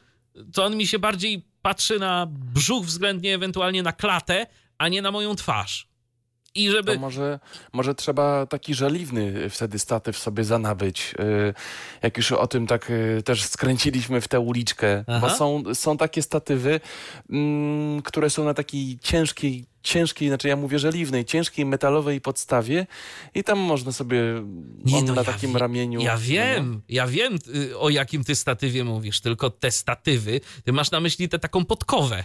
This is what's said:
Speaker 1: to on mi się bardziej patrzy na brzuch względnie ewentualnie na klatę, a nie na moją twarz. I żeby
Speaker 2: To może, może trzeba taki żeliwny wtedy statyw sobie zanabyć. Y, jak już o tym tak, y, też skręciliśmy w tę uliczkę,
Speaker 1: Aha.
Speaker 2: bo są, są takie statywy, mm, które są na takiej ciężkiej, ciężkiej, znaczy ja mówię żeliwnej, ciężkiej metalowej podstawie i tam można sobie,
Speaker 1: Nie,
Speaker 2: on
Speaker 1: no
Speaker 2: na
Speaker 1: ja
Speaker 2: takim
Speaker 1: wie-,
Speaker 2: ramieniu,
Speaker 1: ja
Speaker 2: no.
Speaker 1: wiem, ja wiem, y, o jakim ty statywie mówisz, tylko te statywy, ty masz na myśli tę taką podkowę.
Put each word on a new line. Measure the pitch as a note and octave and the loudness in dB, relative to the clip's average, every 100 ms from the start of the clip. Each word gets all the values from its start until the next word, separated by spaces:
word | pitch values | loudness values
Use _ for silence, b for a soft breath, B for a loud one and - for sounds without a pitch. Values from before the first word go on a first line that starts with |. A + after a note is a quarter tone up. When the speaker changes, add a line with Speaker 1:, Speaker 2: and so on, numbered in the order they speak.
| b b b - A2 | b b b -20 -8
Speaker 1:
to | F3+ | 0
on | G3 G#3+ | 0 2
mi | G3 | 0
się | G#3 | 0
bardziej | G#3 F#3+ G#3+ G3+ - _ | 0 0 -2 -4 -8 _
patrzy | F#3+ F#3+ - G#3+ | -2 0 0 0
na | F#3+ F3+ E3+ | 2 0 -2
brzuch | C#3+ B2+ B2+ - B3+ F3 | -6 -4 0 2 0 -2
względnie | E3 G3+ F#3 G3 | -2 -2 0 0
ewentualnie | F#3+ F#3 F#3 F#3 F#3 | -2 -2 0 0 0
na | F3 | 0
klatę, | - G#3 F3 - F#3 A#3 b b - | 0 0 0 0 -2 -2 b b -2
a | D#3+ | 0
nie | F#3+ | 0
na | G3 | 0
moją | G#3 G#3 G3+ | -2 -2 -2
twarz. | - A2 F#2+ - - _ _ _ _ _ _ - | -2 -2 -2 -8 -10 _ _ _ _ _ _ -2
I | G3+ | 2
żeby | G#3 G3+ | 2 2
Speaker 2:
To | G#3 | -2
może, | C3+ C3 C#3+ C#3+ - B B | -2 -4 -4 -4 -10 B B
może | B2 C3 | -2 -2
trzeba | C#3 - C#3 C#3+ C#3+ C3+ | -2 -2 2 2 2 0
taki | D3 - | -4 -4
żeliwny | C3 C#3 E3+ D#3+ A#2+ G2+ G2 F#2 | 0 0 0 -2 -2 -2 -2 -6
wtedy | - A#2 G#2 | -4 -4 -4
statyw | - A2+ - - | -2 -2 -2 -6
sobie | - G#2 | -4 -2
zanabyć. | G#2+ A#2 A2 G2 G2 - - - G#2 G#2 G#2 | 0 0 0 0 -2 -2 -6 -2 0 2 2
Y, | - B B B B | -2 B B B B
jak | A#2 - | -2 0
już | - | 2
o | A#3+ B2 | 2 2
tym | B2 A2+ | 2 2
tak, | - - | 0 0
y, | A2+ A2 A2 | 0 2 0
też | A2 A#2 | 0 0
skręciliśmy | - - B2+ B2+ D3 B2+ A#2 B2 | -2 -2 0 2 2 0 0 0
w | - | 0
tę | B2+ | 0
uliczkę, | A#2+ A#2+ A#2 - G#2+ G2+ G#2 | 2 0 -2 0 2 2 0
Speaker 1:
Aha. | A#2 | 2
Speaker 2:
bo | A2+ | 2
są, | - D3 D3 A2+ | 4 2 2 0
są | B2 D#3+ D3+ | -2 0 2
takie | D#3+ E3+ | 2 0
statywy, | - D#3 - C3+ C3 D#3 - B B B - | 0 0 2 2 2 0 -2 B B B -4
mm, | C#3+ D3 D3 D3 D3+ D3+ D3 | 0 2 2 0 0 -2 -2
które | - D#3 D3+ | -4 0 0
są | D3+ | 2
na | D3+ | 0
takiej | D3 C#3+ C#3 C3+ B2 | 0 -2 -4 -6 -6
ciężkiej, | - E3+ D#3 - C#3+ B2+ B2 _ | 0 2 2 0 -2 -2 -8 _
ciężkiej, | - E3+ E3 - D3 | -2 2 2 0 0
znaczy | C3+ C#3+ | 2 2
ja | C#3 | 0
mówię | C#3+ D3 | 0 2
żeliwnej, | D3+ E3 D3+ C3 | 2 0 0 0
ciężkiej | A#2+ D#3+ E3 - C#3 | 0 0 0 -2 -2
metalowej | C#3 C#3+ D3+ D3 C#3 | 2 4 4 2 0
podstawie | C#3 C3+ - B2+ A2 E3 F#3+ B B B B | -2 -4 0 0 2 0 -2 B B B B
i | G3 | -4
tam | G3+ G3+ | 0 2
można | F#3 C#3+ B2+ | 2 0 0
sobie, | B2+ B2 B2 A#2 A#2 G2+ F2 C2+ G#1 | -4 0 2 2 -2 -6 -12 -14 -4
Speaker 1:
Nie, | B2+ C#3+ | 2 2
Speaker 2:
on | |
Speaker 1:
no | C3 | 4
Speaker 2:
na | B2+ | 2
Speaker 1:
ja | B2 | 0
Speaker 2:
takim | - C3+ | -2 0
Speaker 1:
wie-, | B2 | 2
Speaker 2:
ramieniu, | B2 A#2+ A#2+ A#2 | 2 0 -2 0
Speaker 1:
ja | A#2 | 0
Speaker 2:
no. | A2+ | 0
Speaker 1:
wiem, | A#2 F3 B3 B3 B2+ A2 - | 2 2 2 2 0 -4 -4
ja | B2 B2+ | 0 2
wiem, | D3 B3+ F#3+ - | 2 0 -2 -4
y, | C#3+ C3+ A#2+ | -4 -2 0
o | D3+ | 2
jakim | C#3+ C3+ D3+ | 2 2 -2
ty | C3 | 0
statywie | C#3+ - B2 C3+ B2+ | 0 0 0 0 0
mówisz, | A#2+ A2 G#2+ - | 0 -2 -2 -2
tylko | A#2 A#2 C3 | 0 0 0
te | - B2 | 0 -2
statywy, | - - A#2+ - B2+ G#2+ C3 - B | 0 -2 -2 2 2 2 -2 -4 B
ty | - | 0
masz | C3+ D3 | 2 2
na | D#3+ | 2
myśli | E3 - F3 | 0 0 -2
tę | D#3+ | -2
taką | D3+ F#3 | 0 0
podkowę. | F3 A3 - B3 C3+ F#2+ | 2 0 2 2 2 0